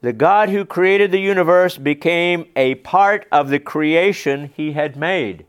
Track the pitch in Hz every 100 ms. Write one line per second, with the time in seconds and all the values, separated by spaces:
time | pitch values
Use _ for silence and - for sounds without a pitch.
0 | 120 113 151 202 214 202 196 - 185 196
1 | 202 190 196 196 165 180 180 - 139 147
2 | 165 170 175 175 165 - 131 131 - 185
3 | 196 208 202 147 139 143 143 151 151 160
4 | 190 196 - 139 143 - 151 147 151 139
5 | 160 190 120 87